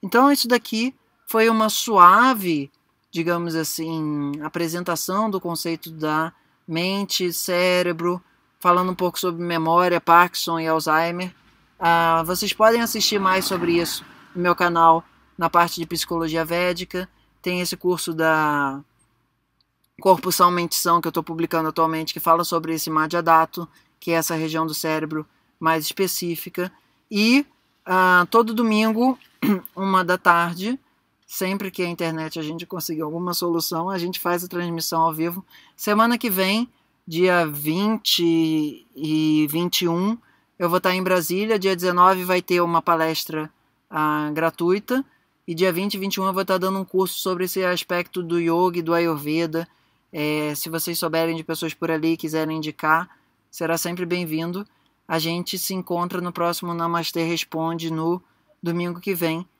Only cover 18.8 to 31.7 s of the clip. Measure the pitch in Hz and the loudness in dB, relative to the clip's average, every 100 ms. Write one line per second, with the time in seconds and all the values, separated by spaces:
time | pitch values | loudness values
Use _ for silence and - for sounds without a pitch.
18.8 | - _ _ _ _ _ _ _ _ _ | -14 _ _ _ _ _ _ _ _ _
19.8 | _ - 190 185 180 170 180 180 170 - | _ -2 4 4 4 4 4 4 -2 -2
20.8 | 180 170 165 165 156 165 165 165 160 156 | 2 2 2 -4 -6 -4 -2 -2 -2 0
21.8 | 165 160 156 - - 165 170 170 165 160 | 0 0 -6 -6 2 2 2 -2 -2 -6
22.8 | 165 156 156 175 165 160 160 - 170 _ | -2 0 2 0 4 4 4 -4 -14 _
23.8 | _ _ - 165 160 165 160 160 160 151 | _ _ -2 -2 0 -4 -2 -4 -4 -4
24.8 | 160 156 156 156 151 _ _ _ 160 160 | -4 -4 -4 -8 -10 _ _ _ -2 0
25.8 | 151 - 190 - 175 165 - - 185 _ | -2 -2 -2 -2 -6 -6 -8 -6 -8 _
26.8 | _ _ _ 208 220 262 285 _ _ _ | _ _ _ 0 4 4 2 _ _ _
27.8 | - 185 185 180 175 226 226 226 226 214 | -2 2 6 6 6 4 4 0 2 2
28.8 | 220 220 254 254 _ _ 254 196 - - | 2 2 2 0 _ _ 0 0 -2 -6
29.8 | 196 190 175 180 - 170 170 170 202 262 | 0 0 2 2 4 4 2 -4 -6 -8
30.8 | _ _ _ _ _ - 190 196 190 | _ _ _ _ _ -6 -4 -4 -6